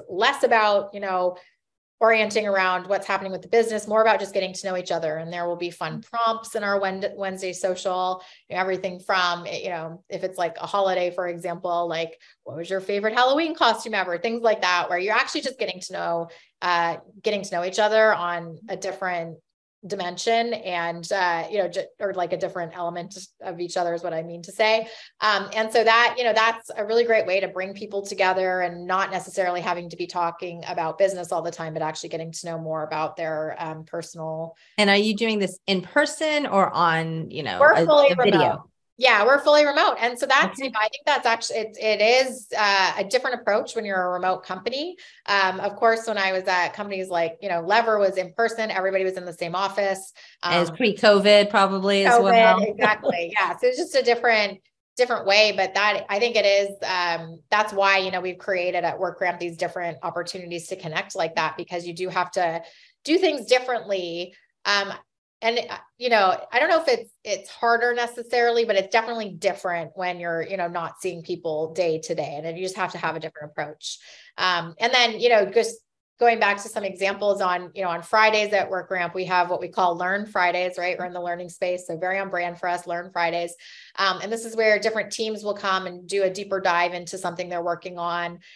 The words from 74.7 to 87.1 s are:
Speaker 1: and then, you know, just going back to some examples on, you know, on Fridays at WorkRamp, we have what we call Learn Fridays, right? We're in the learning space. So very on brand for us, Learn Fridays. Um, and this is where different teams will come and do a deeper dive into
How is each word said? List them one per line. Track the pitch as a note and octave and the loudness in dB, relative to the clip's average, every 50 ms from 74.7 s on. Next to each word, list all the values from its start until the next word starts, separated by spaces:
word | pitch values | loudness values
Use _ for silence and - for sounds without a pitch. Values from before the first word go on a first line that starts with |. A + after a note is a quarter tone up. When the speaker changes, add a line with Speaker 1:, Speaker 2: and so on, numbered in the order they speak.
| - - | -6 -2
Speaker 1:
and | A3+ A#3+ C4+ | -2 2 4
then, | B3 A#3+ A#3 A3 A3 | 4 4 2 2 0
you | A3+ A#3+ | 2 4
know, | A#3 G#3+ G3 | 6 6 4
just | F#3+ - A#3 G#3+ - - - _ _ _ _ _ _ _ _ | 4 2 0 0 0 -4 -10 _ _ _ _ _ _ _ _
going | A#3+ A#3+ A#3 G#3+ | 4 4 4 4
back | G#3 G3+ G3+ G3+ | 2 2 2 -2
to | - A3+ | -6 -8
some | - A3 G3+ | -8 -6 -6
examples | G3 F#3 F3+ F#3+ G3 G3 G3 G#3 G3+ G3 G3 | -6 -4 -2 -2 -2 -2 0 0 0 2 2
on, | G3 F3+ F3+ F3+ F3+ F3 - | 0 0 0 -2 -4 -8 -8
you | G3+ F#3+ | -6 -4
know, | F3 | -4
on | E3 E3+ | -4 -6
Fridays | E3 - - G#3+ A3 A3 A3 G#3+ G#3 G3+ | -4 2 4 6 6 6 6 4 2 2
at | G#3 G3 - - | 2 0 0 0
WorkRamp, | F#3+ F#3 F3+ - G3 F3+ F3 E3 E3 | -2 -6 -4 -4 -4 -4 -4 -4 -4
we | F#3 F#3 | -6 -2
have | E3+ F#3 F3+ F3 F3 | 0 2 2 2 2
what | F3+ - | 0 -4
we | F3+ E3 | -4 -6
call | - A#3 F#3 F3 E3+ | -2 0 0 0 0
Learn | E3+ F3+ F3+ G3 G3+ G#3 | 0 -2 -2 -2 -4 -4
Fridays, | G#3+ - G3 F3+ F3 E3+ F3+ F3+ F3+ F3+ F3+ | -4 0 2 2 2 2 0 -2 -2 -4 -4
right? | F3 F3+ F3 F3+ | -4 -4 -4 -4
We're | F3+ | -6
in | F3+ F3 | -8 -8
the | F3 | -8
learning | F3 F3 F3 F3 F3+ F3 | -6 -6 -6 -6 -8 -12
space. | F3 - F#3+ F3+ F3+ F3+ F3+ - | -8 -6 -4 -4 -4 -4 -6 -10
So | E3 D#3+ | -8 -4
very | F3+ F#3 F#3+ G3 | -4 -2 -2 -2
on | G3 F#3+ | -4 -4
brand | F#3 F3 F3 F3 F3 E3+ | -4 -4 -4 -6 -6 -6
for | - F3+ | -4 -4
us, | F3 E3+ F3 | -4 -4 -4
Learn | F3 E3+ E3+ F3 F#3 | -6 -6 -6 -8 -6
Fridays. | F#3 F3 E3+ E3 E3+ E3+ F3 E3+ E3+ - - - - - - - _ - | -4 -2 -2 0 0 -2 -4 -4 -8 -14 -20 -20 -20 -20 -20 -10 _ 2
Um, | G3 F#3+ F#3 E3 | 2 2 2 0
and | F#3 G3+ | -2 -4
this | A3+ A3+ A3+ | -4 -6 -6
is | A3+ A3 A3+ | -6 -2 2
where | A3 G#3+ G#3+ G3+ | 4 4 4 4
different | G#3 A3 A3 G#3+ G3+ G3+ - | 2 0 -2 -2 -4 -6 -6
teams | - A3+ A3 A3 G3+ G#3 | -6 -4 -4 -4 -4 -4
will | G#3 G3+ | -6 -6
come | G3+ - G3 F#3+ F#3 F#3 F3+ | -4 -2 0 0 0 -2 -4
and | F3 F3+ F3+ | -10 -12 -10
do | E3+ F#3+ G3+ G3 | -4 -2 0 0
a | F3+ | 0
deeper | - G#3 G3+ G3+ G3 F#3+ | 0 -4 -6 -4 -4 0
dive | F#3+ F#3 E3+ E3+ F3 F3 F3+ | 2 2 2 2 2 0 -2
into | F3 F3 E3 | -6 -10 -10